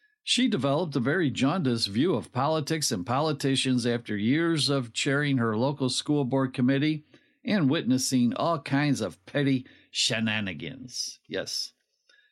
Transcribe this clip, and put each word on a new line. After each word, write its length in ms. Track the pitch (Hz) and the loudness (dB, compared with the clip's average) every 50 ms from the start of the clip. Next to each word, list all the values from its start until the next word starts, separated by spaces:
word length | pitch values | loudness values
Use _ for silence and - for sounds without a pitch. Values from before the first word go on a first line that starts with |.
| _ _ _ _ - | _ _ _ _ -4
"She 240 | - - - 262 | -2 0 2 2
developed 480 | 226 214 151 139 139 139 160 185 156 139 | 2 0 0 0 0 0 0 -2 -2 -2
a 40 | 139 | -2
very 300 | 113 135 160 190 - 127 | 0 0 0 2 0 0
jaundiced 580 | 104 - 127 139 175 190 147 131 120 113 104 | 0 0 0 0 2 2 0 0 0 0 -2
view 280 | 104 98 117 151 190 151 | -2 0 0 2 2 0
of 160 | 107 - - | 0 -2 -4
politics 600 | - 123 135 156 160 160 147 - 160 160 143 - | -2 -2 0 2 0 0 0 -2 -2 -2 0 -2
and 140 | 117 - 131 | -2 -4 -2
politicians 800 | 120 123 139 156 160 147 - - 135 135 135 - 131 127 120 110 | -2 0 0 0 0 -2 0 0 0 0 2 2 2 0 2 2
after 320 | 123 117 120 - - 107 | 0 -2 -2 -2 -4 -4
years 520 | 101 104 117 143 160 170 165 165 147 131 143 | 0 2 2 2 2 2 2 2 0 0 0
of 240 | 143 139 120 113 - | 0 0 -2 -4 -6
chairing 440 | - - 147 139 143 147 143 139 | -4 -2 0 0 0 2 2 2
her 180 | 123 117 113 107 | 2 2 0 0
local 340 | 110 127 143 139 - 135 123 | 0 0 0 0 0 -2 -2
school 360 | - - - 151 147 147 135 | -2 -2 0 0 2 2 2
board 280 | 120 139 135 135 131 - | 2 2 0 0 0 0
committee 520 | - 123 127 135 139 147 156 156 151 - _ - - _ _ _ _ - | 2 2 2 2 2 2 0 -2 -2 -6 _ -20 -20 _ _ _ _ -4
and 240 | 220 208 196 147 131 | 0 0 2 4 4
witnessing 640 | 151 170 - 117 131 127 - - 135 127 120 117 - | 2 2 2 2 2 2 2 0 2 2 2 2 2
all 240 | - 135 165 165 143 | 0 0 0 0 -2
kinds 400 | - - 143 139 147 147 131 101 | -2 -2 0 0 2 2 0 0
of 240 | 107 87 - _ _ | -2 -6 -6 _ _
petty 400 | - - 147 139 139 135 127 - - - - - _ | -6 -2 0 2 2 0 0 -2 -8 -20 -20 -20 _
shenanigans." 1300 | - - - - 120 113 113 110 107 110 104 95 82 71 85 - - - - - - - - - - - _ | -4 -2 -2 0 0 0 0 0 -2 -2 -4 -4 -6 -8 -10 -12 -12 -12 -16 -14 -10 -10 -10 -10 -12 -16 _
Yes. 440 | - 95 95 - - - - - - _ _ _ _ _ _ _ _ - _ _ _ | -8 -6 -6 -6 -6 -6 -8 -8 -8 _ _ _ _ _ _ _ _ -20 _ _ _